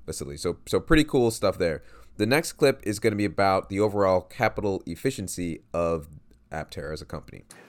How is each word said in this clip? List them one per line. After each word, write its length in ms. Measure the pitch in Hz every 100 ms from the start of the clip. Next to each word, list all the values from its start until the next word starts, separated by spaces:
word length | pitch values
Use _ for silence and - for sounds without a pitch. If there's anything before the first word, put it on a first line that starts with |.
facility. 320 | - - 69 73
So, 220 | 87 - -
so 140 | 92
pretty 220 | - 160
cool 280 | 147 139 117
stuff 260 | - 101 90
there. 260 | 87 73 - - - -
The 80 | 107
next 260 | 143 165
clip 280 | - 139 -
is 160 | 101 101
gonna 180 | 113 104
be 80 |
about 460 | 101 80 98 95 -
the 100 | 98
overall 400 | 104 101 95 92
capital 640 | - - 110 - 101 95
efficiency 800 | - 82 135 123 92 - 87 78 _
of 360 | 82 85 82 78 76 - - _
Aptera 400 | 78 76 - 73
as 80 | 78
a 60 | 78
company. 380 | 78 - - - -